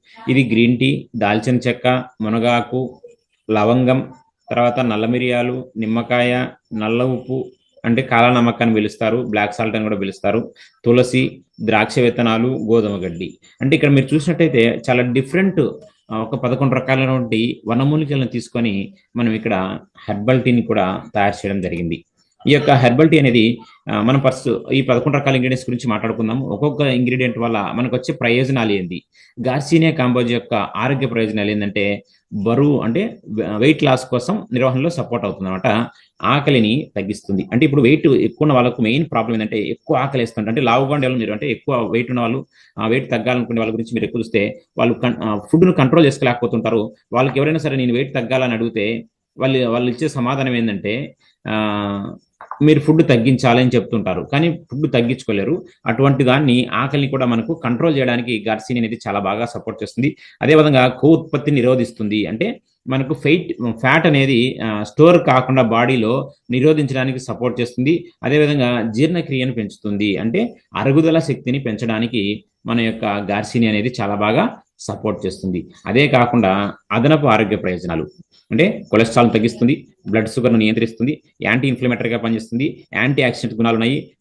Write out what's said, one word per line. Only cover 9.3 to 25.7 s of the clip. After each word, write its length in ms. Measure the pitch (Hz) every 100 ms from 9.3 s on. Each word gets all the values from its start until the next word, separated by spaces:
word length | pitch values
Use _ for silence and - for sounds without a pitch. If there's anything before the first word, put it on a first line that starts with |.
బ్లాక్ 240 | 107 104
సాల్ట్ 200 | - 113 110
అని 80 |
కూడా 120 | 107 104
పిలుస్తారు, 560 | 98 - - 113 120 - - _
తులసి, 560 | 120 123 120 131 131 - _ -
ద్రాక్ష 380 | 110 110 110 -
విత్తనాలు, 500 | 120 117 117 113 120
గోధుమ 580 | 131 107 117 107 101 90
గడ్డి. 320 | 82 92 - _ -
అంటే 140 | 131 151
ఇక్కడ 140 | 147
మీరు 240 | 139 135
చూసినట్టయితే 680 | 151 151 165 165 135 113 - -
చాలా 120 | 123
డిఫరెంట్, 580 | 123 120 135 175 190 165 117 - - _ -
ఆ, 60 | 110
ఒక 160 | 110
పదకొండు 400 | 131 123 131 139
రకాలైనటువంటి 880 | - 123 131 131 131 117 110 120 - 107
వనమూలికలను 600 | 113 139 151 147 139 123
తీసుకొని 680 | 120 - 120 117 98 98 - _ 120
మనం 160 | 120
ఇక్కడ 460 | 110 113 98 95 98 - _ -
హెర్బల్ 340 | 101 107 131
టీని 200 | 127 123
కూడా 400 | 113 107 92 95 -
తయారు 200 | 107 101
చేయడం 260 | 101 101 98
జరిగింది. 440 | 90 87 85 82 - _ _ _ -
ఈ 40 |
యొక్క 180 | 143 139
హెర్బల్ 400 | 135 123 123 156
టీ 80 | 156
అనేది, 400 | 139 120 110 120 - - -
ఆ, 120 | 107
మనం 180 | 113 139
ఫస్ట్ 520 | 139 - 131 113 -
ఈ 100 | 131
పదకొండు 340 | 127 131 139 143
రకాల 180 | 139
ఇంగ్రీడియంట్స్ 360 | 131 127 127 -